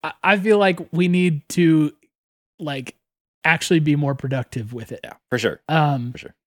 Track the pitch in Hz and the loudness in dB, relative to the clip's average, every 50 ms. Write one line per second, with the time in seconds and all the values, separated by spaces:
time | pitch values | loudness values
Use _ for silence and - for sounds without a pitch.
0 | - 156 - _ - 185 202 202 185 220 214 208 202 190 180 - 165 _ - 165 | -10 -12 -10 _ 0 0 0 2 4 2 4 4 4 2 0 -2 -6 _ -2 0
1 | 180 180 180 180 180 180 160 143 _ _ - 180 175 165 160 156 151 147 - _ | 2 2 2 2 2 2 0 -2 _ _ 0 2 4 6 6 4 2 0 -2 _
2 | _ _ _ _ _ _ _ _ _ _ _ _ 175 151 143 135 127 - - _ | _ _ _ _ _ _ _ _ _ _ _ _ -10 -8 -8 -8 -10 -14 -18 _
3 | _ _ _ _ _ _ _ _ - 156 170 160 - - 185 165 151 151 147 143 | _ _ _ _ _ _ _ _ 0 0 0 0 0 2 2 2 4 2 0 0
4 | 147 139 139 131 - 131 135 131 123 _ - 127 110 107 120 117 110 - 117 - | 0 -2 -4 -4 -6 -6 -6 -6 -6 _ -10 -10 -10 -10 -12 -14 -14 -14 -14 -16
5 | - 113 - _ _ _ 127 120 107 110 - - _ - 156 160 151 147 143 135 | -14 -18 -18 _ _ _ -4 -2 -2 -2 -4 -4 _ -2 0 2 2 2 0 -2
6 | 120 123 123 - - - - _ _ | -4 -8 -10 -12 -16 -20 -20 _ _